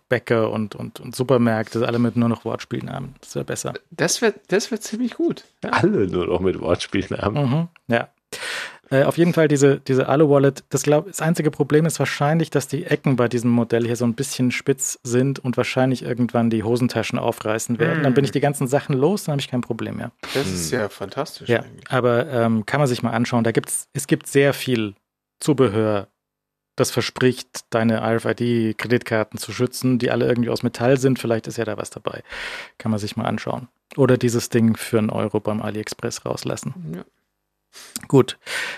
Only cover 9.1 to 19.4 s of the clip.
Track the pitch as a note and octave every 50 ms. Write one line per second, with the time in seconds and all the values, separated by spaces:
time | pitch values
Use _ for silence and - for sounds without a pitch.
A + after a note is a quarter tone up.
9.1 | - D#3+ E3+ F3 D#3+ E3 D#3+ C#3+ D3 C3+ C#3+ C#3 C#3 D3 - - C3 B2+ C3 B2+
10.1 | C3 D3 D#3+ C#3+ C#3+ C#3 C3+ C#3 C#3 - - _ - C3+ - D3 D3 D3+ F3+ F#3+
11.1 | - - D#3 D#3+ F3 - D3+ D3 - - C#3+ - D3 D3+ E3+ D#3+ - - C#3 -
12.1 | - - C#3+ D3 D#3+ E3 D#3+ - - C#3+ - - C#3 D3 F3+ - D3 - - D3+
13.1 | C3 A#2 A#2+ A2 A#2 A#2+ A2+ B2 A#2+ A#2+ A#2 - A#2 A#2 A#2+ A#2 A#2+ A2+ B2+ A#2
14.1 | A2 - C3+ - - - B2+ B2 A#2+ - - - C3+ - - - - - - B2+
15.1 | A#2 B2 C3 C#3 C#3 - - B2+ A#2+ B2+ B2 - - C3 C3 C3+ B2+ - - C#3
16.1 | B2 A2+ B2 A2+ - A#2+ A#2 A#2 A2+ A2 G2+ A2 B2 A#2+ B2+ A#2 - A#2 G#2+ -
17.1 | - B2+ B2 A#2 A2+ - - A2 G#2+ A2+ - - A#2+ A2 D3+ E3 E3 D#3+ C#3+ C3+
18.1 | A#2+ C#3+ C#3 C3+ - C#3 C#3 C#3 C#3+ - C#3+ B2 C#3 C#3 - - C#3+ B2+ C#3 E3+
19.1 | G#3 G3+ - - D3 C#3